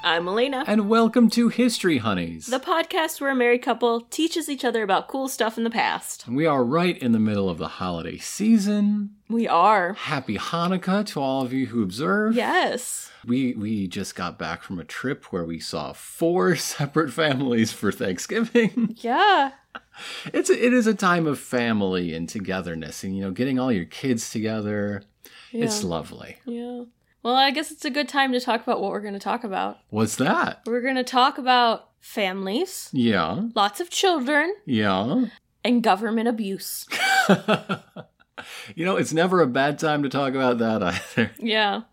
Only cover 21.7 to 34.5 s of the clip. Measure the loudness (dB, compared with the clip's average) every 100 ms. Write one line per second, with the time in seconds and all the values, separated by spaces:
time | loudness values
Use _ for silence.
21.7 | 2 2 0 -2 -4 -6 -6 -4 -4 -4
22.7 | -8 -10 -10 -8 -6 -6 -4 -2 0 0
23.7 | 0 -2 -6 -2 -2 -4 -4 -4 -4 -4
24.7 | -2 -4 -6 -12 _ -20 -20 -12 -4 -4
25.7 | -2 -4 -4 -8 -14 -18 -16 -12 -10 -10
26.7 | -12 -14 _ _ _ 0 2 2 0 -6
27.7 | -8 -4 -4 -2 0 2 0 0 -2 0
28.7 | -2 -2 -4 -6 -8 -4 -4 -4 -4 -4
29.7 | -6 _ 0 0 2 2 2 0 -4 -4
30.7 | -2 0 -2 0 4 4 2 2 4 4
31.7 | 2 _ _ -10 -4 -2 -2 -2 -2 -2
32.7 | -6 -6 0 4 4 2 0 -2 2 0
33.7 | 0 -6 0 2 2 2 2 0